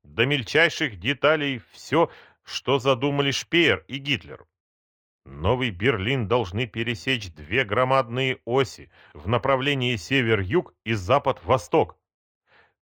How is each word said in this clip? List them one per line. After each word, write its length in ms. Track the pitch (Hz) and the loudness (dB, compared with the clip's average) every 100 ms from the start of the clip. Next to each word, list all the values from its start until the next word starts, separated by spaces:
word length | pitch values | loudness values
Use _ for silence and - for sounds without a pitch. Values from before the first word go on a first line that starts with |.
до 220 | 71 73 | -12 0
мельчайших 760 | 127 143 113 156 165 - 151 98 | 0 0 0 2 2 2 -6 -4
деталей 600 | 104 143 147 156 143 127 - | -4 0 2 2 0 -6 -10
все, 380 | - - 151 160 - - _ | -20 -2 2 2 0 -20 _
что 360 | - - - 135 | -12 -8 0 0
задумали 520 | 131 123 143 143 139 | 2 2 2 0 0
Шпеер 540 | 127 - 165 156 98 - | -2 0 2 4 2 -2
и 120 | 139 | -10
Гитлер. 480 | 139 139 - - - _ _ _ _ _ _ _ 67 | -6 -6 -6 -18 -20 _ _ _ _ _ _ _ -20
Новый 440 | 69 87 123 127 | -6 -2 0 -2
Берлин 560 | 90 117 110 101 135 101 | -2 0 0 -2 -2 0
должны 400 | 123 95 98 127 | 0 0 -4 -6
пересечь 640 | 113 113 113 131 127 98 | -4 -6 -4 -4 -4 -6
две 300 | 80 73 117 | -14 -4 -2
громадные 720 | 110 107 131 135 120 120 131 127 - | 0 0 2 2 0 -2 -4 -4 -2
оси 440 | 131 131 - 139 _ - | 0 0 -4 -20 _ -20
в 160 | 76 80 | -12 -2
направлении 680 | 117 131 135 135 139 127 120 | 0 2 0 0 -2 -2 -4
север-юг 760 | - 135 117 107 92 160 - _ | 0 0 2 0 2 -2 -2 _
и 100 | - | -6
запад-восток. 1040 | 113 90 135 135 - - 127 - 160 104 - _ _ _ _ _ _ _ _ | -4 2 2 2 -4 0 0 2 0 0 -4 _ _ _ _ _ _ _ _